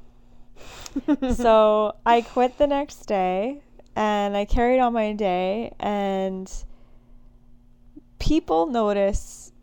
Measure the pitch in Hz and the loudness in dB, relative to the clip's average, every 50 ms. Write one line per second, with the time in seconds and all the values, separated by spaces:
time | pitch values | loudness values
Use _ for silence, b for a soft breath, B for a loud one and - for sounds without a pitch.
0 | - - - - - - - - - - - - - - - - - - - 277 | -20 -20 -20 -20 -20 -20 -20 -20 -20 -20 -20 -20 -20 -20 -18 -18 -18 -10 -10 -8
1 | - 311 285 277 269 254 233 240 240 226 220 220 214 214 214 214 214 208 - - | -2 -2 -2 -2 0 -2 -2 2 4 6 6 6 6 6 4 2 0 -2 -4 -4
2 | - 233 233 240 233 - - 254 254 254 254 - 294 285 277 277 294 - - - | 2 2 2 2 2 -2 0 0 0 0 2 0 0 0 0 -2 -4 -6 -10 -18
3 | - - 208 190 185 180 180 190 214 262 285 285 - _ - - - - - 220 | -6 -4 -2 0 0 0 -2 -2 -4 -6 -8 -10 -16 _ -20 -20 -20 -10 -4 -2
4 | 214 214 208 208 202 202 202 202 208 - - 247 233 247 254 262 247 233 233 226 | -2 0 0 0 -2 -2 -2 -2 -2 0 2 2 4 4 4 4 2 2 2 0
5 | 214 214 214 208 214 185 180 180 185 185 202 226 226 - - - - 208 208 202 | -2 -2 -2 -2 -2 0 0 0 -2 -2 -2 -4 -6 -10 -10 -8 -6 -4 -2 -2
6 | 202 196 196 190 190 190 190 185 190 - - - - b b b b b b b | -2 -2 -2 -2 -2 -4 -6 -8 -10 -10 -10 -12 -12 b b b b b b b
7 | b b b b b b _ - - - - - _ - - _ - - - - | b b b b b b _ -20 -20 -20 -20 -20 _ -20 -20 _ -20 -20 -20 -20
8 | - - _ - - - 302 330 - - 320 330 339 311 240 233 214 208 202 202 | -20 -20 _ -2 2 2 2 2 2 0 0 0 0 0 0 0 0 0 2 2
9 | 196 196 208 - - - - - - - _ - | 0 0 0 -2 -6 -8 -20 -20 -20 -20 _ -20